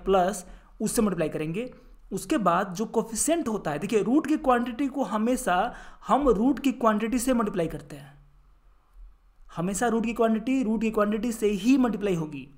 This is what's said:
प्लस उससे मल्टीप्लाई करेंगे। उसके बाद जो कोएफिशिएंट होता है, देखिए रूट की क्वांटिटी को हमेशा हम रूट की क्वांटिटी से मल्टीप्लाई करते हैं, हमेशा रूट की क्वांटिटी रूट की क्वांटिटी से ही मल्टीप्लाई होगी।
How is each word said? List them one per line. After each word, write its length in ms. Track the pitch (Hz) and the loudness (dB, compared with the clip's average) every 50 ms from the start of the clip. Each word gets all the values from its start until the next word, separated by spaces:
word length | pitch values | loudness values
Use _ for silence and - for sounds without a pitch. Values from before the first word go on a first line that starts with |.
| - | 0
प्लस 400 | 190 196 190 175 190 214 - - - - - - - - - | 4 4 4 4 2 0 -4 -8 -14 -18 -20 -20 -16 -8 -6
उससे 220 | 220 208 - 240 | -4 -2 0 2
मल्टीप्लाई 260 | 220 202 185 170 156 147 | 2 2 2 0 -2 -2
करेंगे। 420 | - 156 156 156 165 214 247 254 - - - - - - - - | -2 -4 -6 -4 -6 -6 -8 -8 -12 -18 -20 -20 -20 -20 -12 -8
उसके 260 | 202 185 - - 320 269 | -8 -6 -2 -2 0 2
बाद 340 | 190 180 170 180 202 190 175 | 2 2 2 2 0 -2 -4
जो 120 | 190 226 | -4 -4
कोएफिशिएंट 600 | 220 - 226 220 - 226 214 - 294 330 339 - 233 | -2 -2 -2 -2 -2 -2 -2 0 0 0 0 0 -2
होता 220 | 214 180 - 160 | -4 -4 -4 -4
है, 80 | 147 151 | -4 -4
देखिए 240 | 196 190 233 208 | -2 0 0 0
रूट 240 | 170 208 262 311 302 | 2 2 2 2 2
की 100 | 262 311 302 | 2 0 0
क्वांटिटी 480 | 311 262 247 233 240 247 233 294 285 262 | 2 2 2 2 2 -2 -4 -4 -4 -2
को 160 | - 277 247 | -2 -4 -4
हमेशा 680 | 180 220 214 220 240 254 254 - 185 175 180 214 247 - - - - - - - | -2 -2 -2 0 0 0 0 0 0 0 0 0 -2 -4 -10 -16 -20 -20 -8 -2
हम 220 | - 220 269 294 254 | 2 2 4 4 4
रूट 280 | 202 190 233 269 277 - | 4 4 4 2 2 2
की 120 | - 262 247 | 0 -2 0
क्वांटिटी 440 | - 240 220 208 208 226 220 254 240 | 2 2 2 2 2 0 -2 -2 0
से 160 | - 269 254 | 0 0 0
मल्टीप्लाई 320 | 233 220 208 208 180 165 160 | 2 0 -2 -2 -2 -2 -4
करते 280 | - 143 - - 147 | -4 -8 -12 -14 -18
हैं, 220 | 143 - - - - - _ _ _ _ _ _ _ _ - _ _ _ _ - - - - - _ _ _ _ - - - | -18 -18 -20 -20 -20 -20 _ _ _ _ _ _ _ _ -20 _ _ _ _ -20 -20 -20 -20 -20 _ _ _ _ -20 -20 -12
हमेशा 380 | - 170 170 190 196 - 247 233 | -8 -4 -4 -2 -2 0 0 2
रूट 160 | 226 226 226 | 2 0 0
की 80 | 233 | 0
क्वांटिटी 500 | 220 240 226 226 220 214 220 262 262 269 | 0 2 2 2 2 0 0 0 0 0
रूट 180 | 240 214 226 214 | 0 0 0 0
की 100 | 220 220 | 0 0
क्वांटिटी 400 | 220 214 202 208 214 226 220 247 | 2 2 0 0 0 -2 -2 -4
से 160 | 220 - 220 208 | -2 0 0 0
ही 280 | 208 180 190 247 277 262 | 0 2 4 4 4 6
मल्टीप्लाई 360 | 254 226 202 190 202 202 180 | 4 2 0 0 0 0 0
होगी। 320 | 160 156 151 147 135 127 - - | 0 -2 -4 -8 -12 -14 -14 -4